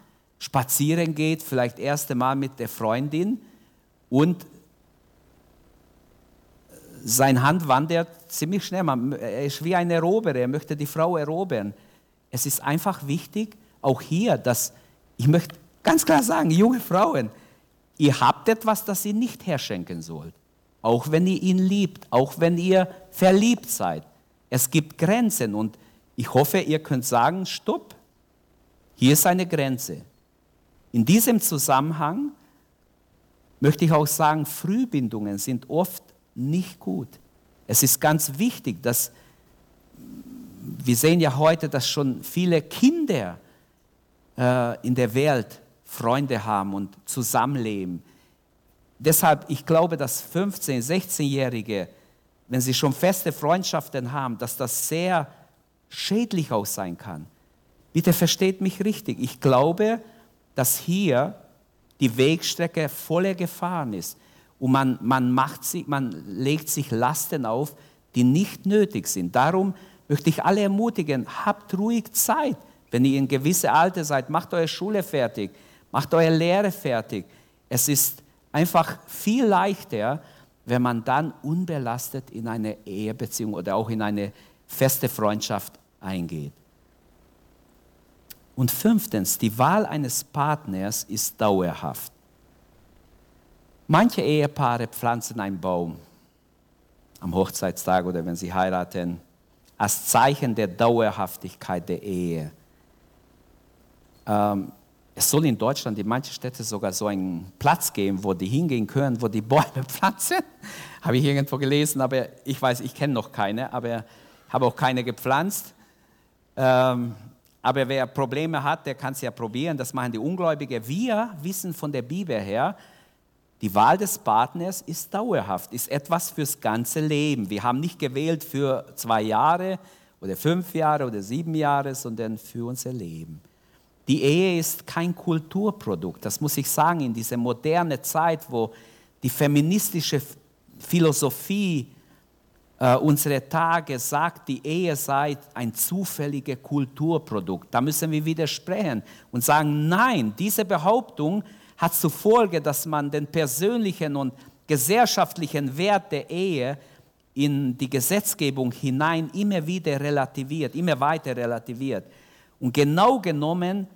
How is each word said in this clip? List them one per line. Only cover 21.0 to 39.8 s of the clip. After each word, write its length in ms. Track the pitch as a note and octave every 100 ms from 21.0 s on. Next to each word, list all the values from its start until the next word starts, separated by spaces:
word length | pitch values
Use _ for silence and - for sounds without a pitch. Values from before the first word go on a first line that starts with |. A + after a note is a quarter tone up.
| D3
wenn 160 | D#3 F#3
ihr 160 | F#3+
ihn 160 | F#3 F#3
liebt, 480 | F#3 G3+ F#3+ - -
auch 280 | A#2+ C#3 -
wenn 180 | E3+ E3+
ihr 320 | F#3 F#3+ F#3 - -
verliebt 580 | - F#3 F#3+ A3+ A#3+ -
seid. 380 | - F#2 D#2 - _ _ _ -
Es 220 | B2+ -
gibt 260 | D#3+ D3+ -
Grenzen 580 | E3 A3+ A3+ - A#2
und 240 | G#2 A2 - _ _ _ -
ich 160 | A#2
hoffe, 280 | B2+ D3 C3
ihr 220 | C3 D#3
könnt 220 | D#3 C3+
sagen, 400 | B2 A#2+ C3 F#3
stopp, 500 | F#3 - - D#4+ - - _ _ _ _ _ _ _ _ _ -
hier 160 | B2+
ist 140 | D3+ F#3
eine 200 | F3+ F3
Grenze. 560 | D#3 C3+ B2+ - D#2 - _ _ _ _ _ _ _ _
In 120 | A#2
diesem 360 | A2+ G#3 A3+ A3+
Zusammenhang 920 | - D3+ - C3+ D3+ D#3 D3+ G3+ C#4+ - _ _ _ _ _ _ _ _ _ _ _ -
möchte 240 | C#3 D#3
ich 80 | E3
auch 140 | D#3 D3+
sagen, 400 | - D#3 D#3 D3
Frühbindungen 920 | - - A3 B3 D3 A#2 A2 G#2 G2
sind 300 | - A#2+ -
oft 340 | D3+ F3+ - _ _ _
nicht 460 | - C3 E3+ F3+ -
gut. 280 | F#3+ F#3 - - _ _ _ _ -
Es 160 | -
ist 180 | C3 -
ganz 380 | D3+ D3+ D3 C#3
wichtig, 440 | A#3+ - - -
dass, 300 | A#2+ B2 - - - _ _ _ _ _